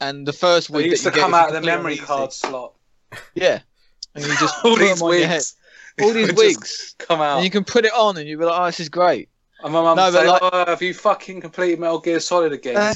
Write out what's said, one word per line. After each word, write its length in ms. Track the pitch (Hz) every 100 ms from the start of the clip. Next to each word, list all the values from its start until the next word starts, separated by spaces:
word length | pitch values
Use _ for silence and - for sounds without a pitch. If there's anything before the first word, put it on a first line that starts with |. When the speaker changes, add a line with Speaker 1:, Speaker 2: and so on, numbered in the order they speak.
Speaker 1:
and 260 | 139 143 143
the 60 |
first 380 | 143 180 175 -
Speaker 2:
They 60 | 151
Speaker 1:
wig 120 | 165
Speaker 2:
used 140 | 147
Speaker 1:
that 60 | 151
Speaker 2:
to 60 | 151
Speaker 1:
you 60 |
get 80 | 156
Speaker 2:
come 40 |
Speaker 1:
is 40 | 170
Speaker 2:
out 100 | 160
of 40 |
the 40 | 160
Speaker 1:
completely 180 | 165 170
Speaker 2:
memory 160 | 170
Speaker 1:
easy. 80 | 147
Speaker 2:
card 280 | - 139 135
slot. 400 | - 143 131 123 _ _ _ _ - -
Speaker 1:
Yeah. 260 | - 175 110 _ _ _ - -
And 100 | 147
you 60 | 147 147
just 160 | 156
Speaker 2:
<laughs> 100 | -
All 80 | 233 220
Speaker 1:
put 40 |
Speaker 2:
these 180 | 202 180
Speaker 1:
them 100 | 170
on 40 | 175
your 100 | 165
Speaker 2:
wigs. 280 | 165 - - _ - - -
Speaker 1:
head. 80 |
All 80 | 208
these 140 | 226 214
Speaker 2:
<laughs> 60 |
Would 40 | 180
just 220 | 214 135
Speaker 1:
wigs. 340 | - - - -
Speaker 2:
come 220 | - 165
out. 160 | 151 139
Speaker 1:
And 80 |
you 60 | 185
can 140 | 202
put 200 | 190 240
it 80 | 220
on, 240 | 233 214 180
and 120 | 147
you'll 100 | 151
be 60 | 165
like, 140 | 170
"Oh, 60 | 175
this 120 | 170
is 80 | 160
great." 400 | 170 180 127 - _ _ _
Speaker 2:
And 100 | 151
my 80 | 160
mum 140 | 165 165
Speaker 1:
No, 80 | 185
Speaker 2:
would 60 |
Speaker 1:
but 80 | 175
Speaker 2:
say, 60 | 165
Speaker 1:
like 140 | 185
Speaker 2:
"Oh, 220 | 185 180 175
have 160 | 170
you 100 | 180
fucking 460 | 170 214 190 - 185
completed 400 | 165 - 180 160
Metal 180 | 170 165
Gear 200 | 170 165
Solid 320 | - 175 160
again?" 240 | 139 139 202
Speaker 1:
And 140 | 208